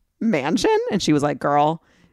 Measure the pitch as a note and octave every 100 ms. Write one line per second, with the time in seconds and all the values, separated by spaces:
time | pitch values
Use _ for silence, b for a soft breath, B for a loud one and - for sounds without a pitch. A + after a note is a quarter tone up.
0 | _ _ A3+ E3 C#3 G#3+ A4 G#4+ A#4+ G3+
1 | - D3 D3+ C#3 - C#3+ D3 D#3+ _ _
2 | _